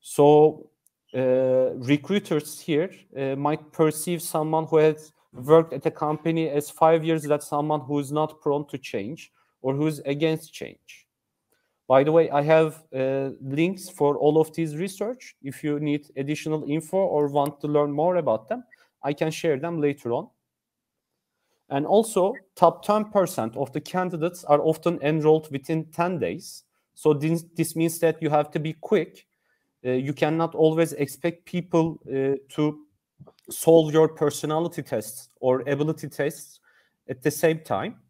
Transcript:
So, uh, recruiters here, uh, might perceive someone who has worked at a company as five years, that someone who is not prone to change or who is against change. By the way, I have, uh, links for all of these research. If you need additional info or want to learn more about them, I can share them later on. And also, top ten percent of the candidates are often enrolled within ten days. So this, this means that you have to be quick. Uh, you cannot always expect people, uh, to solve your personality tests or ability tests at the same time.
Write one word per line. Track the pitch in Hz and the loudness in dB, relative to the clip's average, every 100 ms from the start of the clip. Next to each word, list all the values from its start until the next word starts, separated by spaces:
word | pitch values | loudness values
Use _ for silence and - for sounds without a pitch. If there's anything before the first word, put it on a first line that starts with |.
So, | - - 147 151 151 151 - _ _ _ _ | -6 4 6 8 6 2 -18 _ _ _ _
uh, | 127 131 127 131 127 127 98 | -4 0 2 2 2 0 -2
recruiters | 123 143 - 196 202 151 147 - | 0 0 2 -4 0 -4 -4 -12
here, | - 147 185 - _ 131 | -2 -2 -2 -8 _ -8
uh, | 135 139 | -6 -2
might | 143 151 - | -2 -4 -6
perceive | - 156 151 - 170 | 0 0 2 -6 -6
someone | - 156 156 160 160 | -4 -4 0 -2 2
who | 160 | 4
has | 156 156 - _ _ | 4 2 -12 _ _
worked | 127 127 160 165 | -12 4 6 6
at | - 160 | -4 -6
a | |
company | - 151 156 165 165 160 | -4 -4 -2 -2 -2 0
as | 147 - | -2 -4
five | - 160 165 160 | 2 4 4 2
years, | 160 | -2
that | 147 147 | 0 -2
someone | - 147 151 151 | -2 -4 -2 -2
who | 127 147 | -2 -4
is | 135 | -2
not | 151 156 - | -4 -4 -4
prone | 147 143 147 | -4 -2 -4
to | 135 | -12
change | - 110 101 160 - _ _ _ | -8 -8 -8 -12 -18 _ _ _
or | 131 139 | -4 -2
who | 156 | -2
is | 147 | -2
against | 139 143 160 160 160 | -6 -2 -2 -2 -8
change. | - 62 - _ - _ _ _ _ _ _ _ _ - | -16 -16 -16 _ -20 _ _ _ _ _ _ _ _ 4
By | 131 147 | 4 6
the | |
way, | 165 160 | 4 4
I | 143 | 0
have, | 147 160 160 151 _ 131 | 4 4 4 -2 _ -4
uh, | 131 135 135 - | -2 -2 -6 -8
links | 135 143 175 190 - | -8 -2 -2 -2 -14
for | - 143 143 | 0 0 4
all | 147 156 | 4 4
of | 156 | 0
these | - 160 147 | -2 -6 -6
research. | 190 - 214 254 - _ | -8 -6 -8 -8 -16 _
If | 139 - | -14 -8
you | 151 147 | -4 -2
need | 151 147 147 131 | -2 -4 -6 -10
additional | 139 151 156 156 | -6 -6 -4 -6
info | 143 151 160 190 | -4 -6 -2 -2
or | 196 147 147 | 0 0 0
want | 143 143 147 | 0 -2 -4
to | 147 | -2
learn | 147 147 | 0 0
more | 143 170 180 | 0 0 0
about | 143 110 - | 0 -2 -4
them, | 240 - _ _ _ | -10 -10 _ _ _
I | 139 | -8
can | 147 160 | -4 -4
share | 156 165 135 | -2 -2 -2
them | 165 170 | -4 -2
later | 147 143 117 | -2 -2 -4
on. | 120 214 _ _ _ _ _ _ _ _ _ _ _ _ _ _ | -6 -6 _ _ _ _ _ _ _ _ _ _ _ _ _ _
And | 139 151 | -4 2
also, | 202 220 190 185 262 _ - | 2 2 0 0 -2 _ 2
top | 165 170 - | 2 2 -2
ten | 214 214 | 0 0
percent | 202 175 - 110 - | 0 0 -2 -6 -6
of | 135 | -6
the | 156 | -6
candidates | - 180 180 165 165 175 - | -6 -6 -4 -4 -4 -6 2
are | 147 | 4
often | 156 160 175 170 | 4 0 -2 -2
enrolled | 143 156 151 156 156 | -2 2 4 4 2
within | 139 - 160 160 | -10 -4 -6 -4
ten | - 175 175 | -4 -2 -2
days. | 87 117 - - _ _ _ | -4 -6 -12 -20 _ _ _
So | _ 156 | _ 2
this, | 143 156 165 165 - | 2 0 -2 -4 -4
this | 160 160 | -4 0
means | 165 165 | -2 0
that | 165 160 | -2 0
you | 156 | 0
have | 151 147 | 0 0
to | 165 | -4
be | 151 | -6
quick. | 156 - 202 160 - _ _ _ _ _ _ 127 | -8 0 0 0 -12 _ _ _ _ _ _ -4
Uh, | |
you | 127 139 | -2 -4
cannot | 143 151 160 165 160 | -2 -2 0 -2 2
always | 160 160 160 | 2 2 -2
expect | 147 143 - 170 170 | -2 -6 -4 -6 -6
people, | - 180 175 165 160 156 - | -8 -8 -2 0 0 -4 -6
uh, | 135 135 135 _ - | -2 -2 -2 _ -2
to | 151 151 _ _ _ _ - _ - | -2 -4 _ _ _ _ -20 _ -16
solve | - - 165 156 | 0 6 6 6
your | 156 156 | 4 2
personality | 160 147 - 147 156 170 170 | 2 -2 -2 -4 -2 -2 -6
tests | 135 117 - - - _ | -6 -6 -6 -16 -20 _
or | 127 131 127 | 0 0 0
ability | 139 151 156 147 | -2 -2 -4 -10
tests | - 147 156 - - _ _ _ _ - | -4 -6 -6 -20 -20 _ _ _ _ -12
at | 127 | -4
the | 151 | -2
same | 143 165 160 | 2 0 0
time. | - 98 165 - | -4 -4 -4 -10